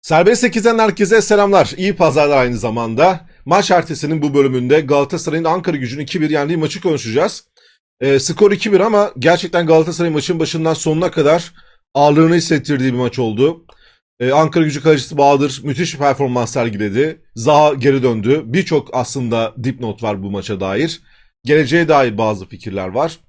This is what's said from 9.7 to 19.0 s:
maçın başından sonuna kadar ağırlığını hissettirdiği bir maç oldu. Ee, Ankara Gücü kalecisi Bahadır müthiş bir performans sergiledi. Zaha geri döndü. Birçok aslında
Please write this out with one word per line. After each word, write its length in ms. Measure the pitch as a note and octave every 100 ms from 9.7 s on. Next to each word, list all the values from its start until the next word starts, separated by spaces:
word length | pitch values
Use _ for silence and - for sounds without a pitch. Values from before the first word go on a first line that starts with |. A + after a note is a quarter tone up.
| D#3+ D#3+ D#3+ E3+
maçın 300 | D3+ D3 E3
başından 340 | D#3+ E3 D#3+
sonuna 360 | D#3 - D#3 F3+
kadar 420 | - D3 E3 E3 _ _ _ _
ağırlığını 400 | C#3 D3 D3 D#3+
hissettirdiği 580 | E3+ E3 D#3 - C#3+ C3
bir 60 | B2
maç 200 | B2 B2
oldu. 480 | A#2+ G#2+ C#3 E3+ _ _ _ _ _ _
Ee, 120 | B2
Ankara 320 | C#3 D#3+ E3+
Gücü 180 | D#3 C#3
kalecisi 360 | D3+ D3+ B2 D3
Bahadır 420 | C#3+ C#3+ C#3+ C3
müthiş 300 | C#3 B2 F3
bir 40 | C3+
performans 540 | C#3+ C3+ C#3 B2 A#2
sergiledi. 720 | C#3 A#2 G2+ G#2+ G#2 D3+ D#3 _
Zaha 400 | - A#2 D3 D3+
geri 280 | C#3 C#3+ C3+
döndü. 400 | B2 A2 G#2+ D3 A2+
Birçok 420 | C#3+ E3 D#3 -
aslında 640 | B2